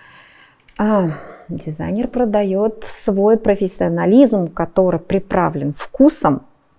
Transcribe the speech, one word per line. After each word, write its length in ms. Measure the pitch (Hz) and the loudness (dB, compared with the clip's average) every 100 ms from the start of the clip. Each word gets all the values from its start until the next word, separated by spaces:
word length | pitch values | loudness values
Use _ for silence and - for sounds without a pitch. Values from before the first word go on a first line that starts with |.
| - - - _ _ _ _ - | -20 -20 -20 _ _ _ _ -4
А, 320 | 214 208 170 147 - - - | 0 2 0 -4 -14 -20 -14
дизайнер 600 | 170 160 156 165 202 247 | -12 -10 -8 -6 -4 -4
продает 760 | 247 233 208 202 190 220 - | -2 0 0 0 0 -2 -4
свой 520 | - - - 196 208 220 | -12 -6 -2 2 2 2
профессионализм, 1120 | 226 202 185 - 175 170 170 240 262 208 165 | 2 0 -2 -2 -2 0 4 6 6 4 -2
который 500 | - 165 - 185 170 | -4 -2 0 2 0
приправлен 760 | - 190 196 190 165 147 143 - | -2 -4 -2 0 0 -2 -6 -6
вкусом, 640 | - - 285 - 156 135 - _ _ | -6 2 2 4 0 -2 -6 _ _